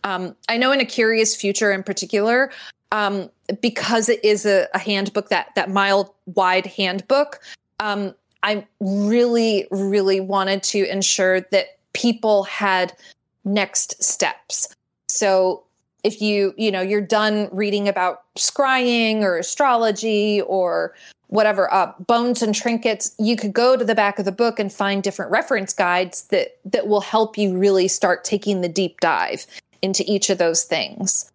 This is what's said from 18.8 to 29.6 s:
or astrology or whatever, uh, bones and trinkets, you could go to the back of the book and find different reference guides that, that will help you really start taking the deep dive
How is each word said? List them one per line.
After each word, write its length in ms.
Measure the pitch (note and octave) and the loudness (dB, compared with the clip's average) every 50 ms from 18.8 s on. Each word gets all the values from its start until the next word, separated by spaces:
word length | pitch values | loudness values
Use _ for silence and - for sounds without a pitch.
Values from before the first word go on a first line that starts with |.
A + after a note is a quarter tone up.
| B3 B3 A#3+ A#3 A3+ A3 A3 G#3+ | 2 2 2 2 2 2 2 2
or 140 | G#3 F#3+ F3+ | 0 0 0
astrology 1080 | E3 F3+ - - - D4 C4+ B3 A#3 A3+ A3 G#3 G3+ G#3+ A3+ G#3+ G#3 G#3 G#3+ G#3 G3+ | -2 -4 -6 -2 0 2 2 4 4 2 2 0 0 -2 0 0 2 2 2 2 0
or 520 | - - F#3+ F#3+ F#3 F3 E3+ E3 E3 - - - - - - _ _ _ | 0 0 0 0 0 0 0 -2 -2 -4 -8 -14 -20 -20 -20 _ _ _
whatever, 440 | - G#3 G#3+ G#3+ G3+ G3 F#3 - - | 0 2 2 4 4 2 0 2 2
uh, 180 | F#3+ F3+ F3+ - - F3+ | 2 2 0 -4 -14 0
bones 340 | - A#3 A#3+ A#3+ B3 B3 A#3+ | 0 2 2 2 0 0 0
and 140 | A#3 G#3+ G#3 | 0 0 0
trinkets, 580 | - - A#3+ A#3 A3+ A3+ A#3 G#3+ G#3 - - - - | -2 -2 -2 -2 0 0 -2 -2 -2 -4 -8 -4 -2
you 180 | A3 A3 A#3+ | 0 0 0
could 160 | G#3+ - G#3 | 0 -2 -2
go 240 | G3 A#3+ A#3+ B3 C4 | 0 2 4 4 4
to 80 | B3+ B3 | 4 2
the 120 | G#3 A3+ | 0 2
back 240 | A3 G#3 G3+ G3+ - | 2 2 2 0 -2
of 40 | G3 | -4
the 80 | G3 | -4
book 280 | F#3 - A#3+ A#3 A#3 - | -2 0 0 0 0 -2
and 120 | G#3 G3 | -6 -6
find 300 | - - G3+ G3 G3 G3 | -4 -2 -2 -2 0 -2
different 300 | G3 G3+ F#3+ - F#3+ - | -2 -4 -6 -6 -6 0
reference 400 | G#3 A3+ D#4 - C4+ G#3+ G3 G3 | 0 0 0 0 -2 -2 -2 -6
guides 520 | - - G3 F3 F3+ F3+ F#3 F3+ - - - - | -2 0 0 2 2 0 0 -2 -6 -10 -4 0
that, 300 | - F#3 C3+ - - _ _ | 0 0 0 -2 -6 _ _
that 220 | G3 F#3+ G#3 - | -4 -2 -2 2
will 140 | G#3+ G#3 G3+ | 2 2 0
help 360 | G3 - - A3 A3 A3 A3 | 0 2 2 2 2 2 0
you 200 | G#3+ G#3 G3 F3+ F3+ | 0 0 0 2 2
really 300 | G3 G3+ F#3+ F#3+ F3+ F#3+ | 4 4 4 4 4 2
start 340 | - - - F3+ F3+ - | 0 0 2 0 0 0
taking 380 | - - - G3+ G3+ G#3 G3+ F#3 | -2 -4 -4 -2 0 -2 -2 0
the 80 | F3+ F3 | -2 -2
deep 320 | E3 G3 F#3+ E3+ - - | 0 0 -2 -2 -2 0
dive 440 | - E3 D3 - F2 - - - - _ - - | 0 0 2 0 -2 -4 -6 -8 -10 _ -20 -20